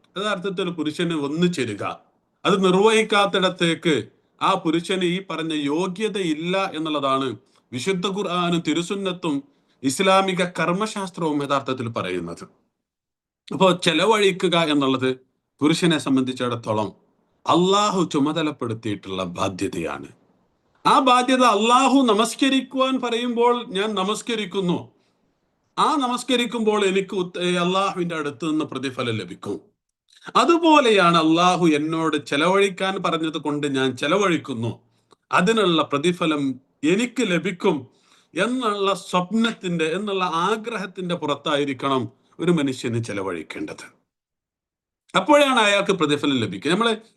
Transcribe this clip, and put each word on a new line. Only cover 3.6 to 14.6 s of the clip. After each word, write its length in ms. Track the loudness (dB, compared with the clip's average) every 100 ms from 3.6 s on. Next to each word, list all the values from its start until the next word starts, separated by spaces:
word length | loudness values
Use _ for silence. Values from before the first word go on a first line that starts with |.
| -2 0 0 0 -2 _ _ -4
ആ 120 | 0
പുരുഷന് 500 | 0 0 -2 -2 -2
ഈ 180 | 0 -2 -4
പറഞ്ഞ 240 | -8 -6
യോഗ്യതയില്ല 1160 | -4 -2 -2 -4 -4 -4 -2 -4 -4 -2 -2 -2 -4
എന്നുള്ളതാണ് 600 | -4 -2 0 0 -2 -6 _ _ -12
വിശുദ്ധ 340 | -8 -4 -2 -2
ഖുർആനും 560 | -4 -4 -2 0 0 0
തിരുസുന്നത്തും 760 | -2 -2 -4 -6 -4 -4 -6 -8 _ _ _
ഇസ്ലാമിക 600 | -4 0 4 4 4 0
കർമ്മശാസ്ത്രവും 1000 | -2 -2 -2 0 -2 -6 -8 -6 -4 -2
യഥാർത്ഥത്തിൽ 440 | 0 -2 -2 -6 -6
പറയുന്നത്. 600 | -6 -4 -6 -6 -12 -18 _ _ _ _ _ _ _ _ _ -6
അപ്പോ 180 | 2 4
ചെലവഴിക്കുക 840 | 4 0 2 4 4 2 2 0
എന്നുള്ളത് 600 | 2